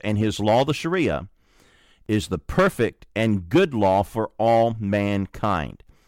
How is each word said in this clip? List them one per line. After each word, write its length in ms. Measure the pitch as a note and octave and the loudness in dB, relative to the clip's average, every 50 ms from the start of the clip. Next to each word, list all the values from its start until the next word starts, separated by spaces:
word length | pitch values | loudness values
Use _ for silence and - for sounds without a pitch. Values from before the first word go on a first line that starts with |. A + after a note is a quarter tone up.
| - | -6
and 140 | G#2 G#2+ G#2 | -4 -2 0
his 200 | A2 G#2+ G2 - | 0 0 -2 0
law, 240 | G2+ G#2+ A2 B2 C#3 | 0 2 2 4 2
the 100 | D3+ C#3+ | 0 -2
Sharia, 540 | - - E3 F3+ F#3+ D#3 G#2 D2+ C#2+ F2+ - _ _ _ _ _ _ _ _ _ _ _ _ _ _ _ | -4 -4 -4 -2 -2 0 0 -2 -4 -6 -10 _ _ _ _ _ _ _ _ _ _ _ _ _ _ _
is 220 | - G#2+ G#2+ - - | -2 -2 -2 0 -2
the 100 | F#2 E2+ | -4 -6
perfect 680 | - - - - F#3 G3 - - A#2 F2+ - _ - - - | -6 -4 0 0 0 2 2 0 -2 -2 -2 _ -16 -8 -4
and 320 | G#2 A2+ A2+ G#2 G2 F2 E2+ | -2 0 0 0 -2 -2 0
good 240 | - E3+ G3 E3 | 2 2 2 2
law 300 | C3+ A2 G2+ F#2+ F#2+ G2 | 0 0 2 2 2 2
for 280 | G2 - - A2 G#2+ - _ | 0 -2 -4 -6 -6 -4 _
all 400 | - A2 A2+ A#2 A2+ A2+ A#2 A#2 A2 | -2 2 4 4 4 4 2 0 -4
mankind. 1040 | G#2+ G2 G2+ G#2 G2+ G2+ G2+ G2 F#2+ - - - - G#2+ G2 E2+ D2 A#1 - - - _ _ _ _ | -4 -2 0 0 0 0 0 -2 -2 -4 -6 -4 -2 -2 -2 -2 -4 -6 -10 -16 -20 _ _ _ _